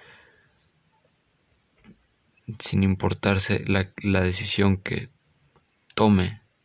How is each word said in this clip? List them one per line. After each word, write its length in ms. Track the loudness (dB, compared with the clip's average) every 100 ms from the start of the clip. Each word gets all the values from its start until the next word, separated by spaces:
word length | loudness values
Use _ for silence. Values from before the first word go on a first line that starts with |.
| -20 -20 _ _ _ _ _ _ _ _ _ _ _ _ _ _ _ _ -20 -20 _ _ _ _ -16 -4
sin 240 | -2 0
importarse 800 | 0 0 -2 -2 0 2 2 -2 -2
la, 240 | -2 -2 -6
la 180 | -2 0
decisión 560 | 0 0 0 2 2 0
que 320 | -4 -8 -10 _ _ _ _ -20 _ _ _
tome, 480 | 0 4 4 2 -4 _ _